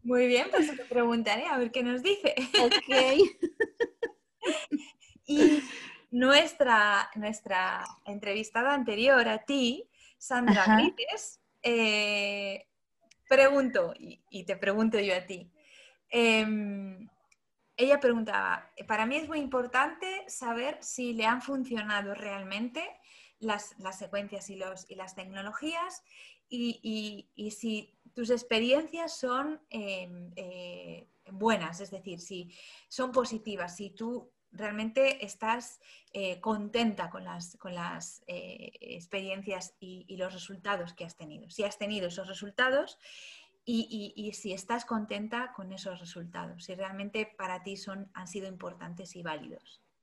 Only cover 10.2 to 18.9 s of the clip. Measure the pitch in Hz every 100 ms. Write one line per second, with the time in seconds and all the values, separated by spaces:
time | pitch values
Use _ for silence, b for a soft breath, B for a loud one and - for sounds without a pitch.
10.2 | - 247 240 202 214 220 - - 523 427
11.2 | - - _ _ 240 233 220 208 208 208
12.2 | 202 202 202 196 - _ _ _ _ _
13.2 | _ 269 277 277 262 208 170 - - -
14.2 | _ 196 180 196 196 202 220 220 202 180
15.2 | 175 185 - _ B B B B _ 240
16.2 | 233 220 214 214 208 202 196 185 - _
17.2 | _ _ _ _ _ - 254 277 269 233
18.2 | 220 202 190 175 - - 220